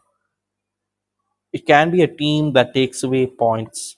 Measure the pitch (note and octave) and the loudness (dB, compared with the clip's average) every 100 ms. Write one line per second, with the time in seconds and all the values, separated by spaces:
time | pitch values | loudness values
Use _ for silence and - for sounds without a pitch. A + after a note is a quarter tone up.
0 | _ _ _ _ _ _ _ _ _ _ | _ _ _ _ _ _ _ _ _ _
1 | _ _ _ _ _ - - D3 E3 F3+ | _ _ _ _ _ -6 2 4 4 2
2 | D#3 - D3 D3+ D3+ C3 B2 C3+ C3 - | 0 0 -2 0 2 2 2 0 -2 -2
3 | C3 C3 B2+ - A#2 A2+ A2 - - | -2 -2 -2 -2 -2 -2 -6 -12 -16